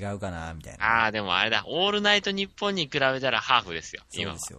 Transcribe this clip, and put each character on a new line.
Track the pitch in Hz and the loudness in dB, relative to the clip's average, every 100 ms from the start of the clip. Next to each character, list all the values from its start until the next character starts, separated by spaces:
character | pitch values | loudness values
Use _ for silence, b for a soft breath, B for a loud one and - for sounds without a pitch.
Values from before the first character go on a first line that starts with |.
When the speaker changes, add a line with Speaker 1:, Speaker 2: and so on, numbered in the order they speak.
| 101 | -6
Speaker 1:
う | 101 | -4
か | 95 | -6
な、 | 85 82 | -6 -8
み | 82 | -10
た | - | -12
い | - | -2
な。 | 107 113 113 | 2 4 4
Speaker 2:
あ | |
ー、 | |
で | 107 | 0
も | 98 90 | 0 2
あ | |
れ | 107 | 4
だ。 | 110 - | 2 0
オ | 151 196 | -2 0
ー | |
ル | 208 | 2
ナ | 208 208 | 4 4
イ | |
ト | 202 | 2
ニ | 196 196 | -2 -4
ッ | |
ポ | - 202 | -4 -2
ン | 190 | -2
に | |
比 | 151 147 | -2 2
べ | 135 131 | 2 2
た | 131 | 0
ら | 110 | 0
ハ | - 123 | 4 4
ー | |
フ | 92 | 2
で | 82 | -6
す | - | -8
よ、 | - - | -14 -12
今 | - 85 | -8 -6
は。 | 87 | -6
Speaker 1:
そ | |
う | |
で | - | -12